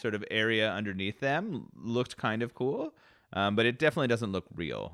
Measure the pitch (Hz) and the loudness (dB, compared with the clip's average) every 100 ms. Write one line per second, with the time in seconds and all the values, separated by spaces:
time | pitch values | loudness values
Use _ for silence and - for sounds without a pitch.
0 | 113 104 - 110 110 110 110 95 107 95 | -4 -4 -2 2 2 4 2 0 -4 -2
1 | 95 - 139 151 220 139 - - 101 117 | -4 -2 0 0 -2 -6 -8 -10 -4 -2
2 | 123 - 117 110 120 - 127 214 311 - | -2 -2 -2 -2 -4 -2 -2 -2 -6 -10
3 | - - - 92 101 104 117 123 156 156 | -20 -20 -6 0 2 4 4 4 2 4
4 | 127 110 110 92 - 80 78 53 52 | 2 2 0 -2 -4 -6 -4 -4 -8